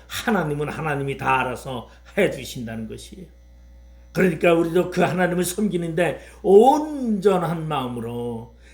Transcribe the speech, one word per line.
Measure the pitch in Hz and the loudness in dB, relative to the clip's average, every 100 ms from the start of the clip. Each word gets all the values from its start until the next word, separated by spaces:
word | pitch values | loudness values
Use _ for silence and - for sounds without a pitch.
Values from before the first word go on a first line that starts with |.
| - | -14
하나님은 | - 247 196 156 147 143 | -6 0 0 0 -4 -6
하나님이 | - 156 139 139 135 | -6 -4 -4 -4 -4
다 | 131 131 | 0 0
알아서 | 127 113 135 120 - - - - | 0 -6 -8 -10 -12 -20 -8 0
해주신다는 | 175 135 117 131 113 113 110 | 0 0 -10 -10 -10 -10 -10
것이에요. | 117 - 185 175 - - - - - - - - | -12 -16 -18 -20 -20 -20 -20 -20 -20 -20 -20 -8
그러니까 | 170 185 151 175 | 0 0 2 4
우리도 | 170 165 175 175 | 4 2 0 0
그 | 175 | 0
하나님을 | 170 175 175 175 | 0 2 0 0
섬기는데 | 175 - 208 170 170 160 165 127 - - | -2 -2 -2 -2 -4 0 -2 -2 -14 -6
온전한 | - 196 254 302 302 285 240 202 196 185 160 165 156 | 6 8 8 6 0 -4 -2 2 2 2 0 -4 -4
마음으로, | 143 123 123 113 120 120 113 117 - - | -4 -4 -6 -8 -8 -8 -10 -14 -20 -20